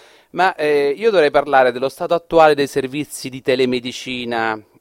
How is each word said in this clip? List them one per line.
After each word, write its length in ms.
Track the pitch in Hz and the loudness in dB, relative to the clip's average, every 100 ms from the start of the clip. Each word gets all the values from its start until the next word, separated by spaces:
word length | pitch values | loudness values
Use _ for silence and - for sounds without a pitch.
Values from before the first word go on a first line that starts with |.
| _ _ _ | _ _ _
Ma, 240 | 170 185 - | -2 -2 0
eh, 400 | 151 147 143 143 | 0 2 0 0
io 140 | 226 | 0
dovrei 180 | 190 147 | 2 2
parlare 420 | 143 139 139 127 | 2 2 4 4
dello 180 | 120 135 | 0 -4
stato 260 | - 175 170 | -6 -4 -4
attuale 400 | - 165 156 143 | 0 4 6 4
dei 100 | 139 | 0
servizi 640 | 143 131 147 139 - 135 | -4 -4 -6 -10 -10 -12
di 140 | 127 | -6
telemedicina 1160 | 139 127 127 127 123 - 127 127 120 117 113 107 - _ | -2 0 2 -2 -6 -10 -10 -10 -6 -4 -4 -4 -10 _